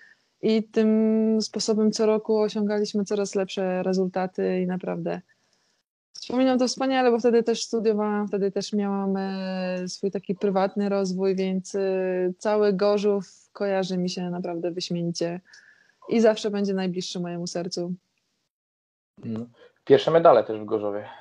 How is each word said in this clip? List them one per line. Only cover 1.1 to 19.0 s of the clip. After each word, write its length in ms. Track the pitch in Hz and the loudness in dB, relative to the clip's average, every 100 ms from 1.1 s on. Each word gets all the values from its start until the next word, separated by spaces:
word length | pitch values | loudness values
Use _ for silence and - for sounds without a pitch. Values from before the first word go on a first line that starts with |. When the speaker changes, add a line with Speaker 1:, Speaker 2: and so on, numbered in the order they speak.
| 220 220 220 | 4 2 2
Speaker 1:
sposobem 500 | - 214 226 214 214 | 0 -4 -2 2 2
co 140 | 214 214 | 2 2
roku 320 | 214 214 214 | 2 2 0
osiągaliśmy 680 | 214 220 208 208 208 208 190 | 0 0 -2 0 -2 -2 -2
coraz 300 | 208 196 202 | -2 -2 -2
lepsze 480 | 190 - 185 185 | -2 -2 -2 0
rezultaty 800 | 185 190 185 185 185 - 190 185 | 0 0 0 -2 -4 -2 -2 0
i 60 | 180 | -2
naprawdę 540 | 185 185 175 170 180 - _ _ _ _ _ _ _ _ | -4 -4 -6 -4 -6 -10 _ _ _ _ _ _ _ _
wspominam 460 | - - 247 262 247 | -18 -6 0 2 4
to 80 | 247 | 0
wspaniale, 440 | - 262 262 247 | 0 0 2 2
bo 80 | 233 | 4
wtedy 240 | 240 233 | 4 2
też 200 | 226 226 | 2 -2
studiowałam, 640 | - 226 220 208 214 208 208 | -2 -2 0 0 0 -2 -2
wtedy 240 | 202 196 | -2 -2
też 220 | 202 190 | -2 -4
miałam, 440 | 208 202 196 196 190 | -2 0 -2 -2 -2
e, 680 | 190 190 190 185 185 185 180 | -4 -6 -6 -4 -4 -4 -6
swój 240 | - 196 | -6 -4
taki 240 | 196 - 185 | -4 -6 -2
prywatny 540 | 202 185 196 202 202 | 0 2 0 0 -2
rozwój, 460 | 196 190 185 190 190 | 0 -2 0 0 0
więc, 400 | 190 185 185 202 | 0 -2 -4 -2
e, 60 | 190 190 185 180 180 185 | 0 0 -2 0 -2 -2
cały 360 | 214 214 208 | 0 2 2
Gorzów 760 | 190 202 208 208 202 185 - _ | 4 2 2 2 0 -4 -16 _
kojarzy 440 | - 202 190 185 180 | -6 -2 -2 -2 -2
mi 120 | 180 | -4
się 200 | 185 180 | -4 -6
naprawdę 420 | 175 185 170 175 | -6 -6 -4 -4
wyśmienicie 680 | 180 - 175 170 170 170 180 - - - _ _ _ - | -4 -4 -4 -2 -2 -4 -6 -12 -20 -20 _ _ _ -2
i 120 | 233 | 4
zawsze 300 | 214 214 220 | 4 4 -2
będzie 220 | 202 202 | -2 -2
najbliższy 460 | 190 185 175 - 185 | -2 -2 -4 -8 -8
mojemu 280 | 175 175 175 | -6 -6 -8
sercu. 460 | 175 180 180 175 180 _ _ _ _ _ _ _ _ _ _ | -6 -6 -6 -6 -8 _ _ _ _ _ _ _ _ _ _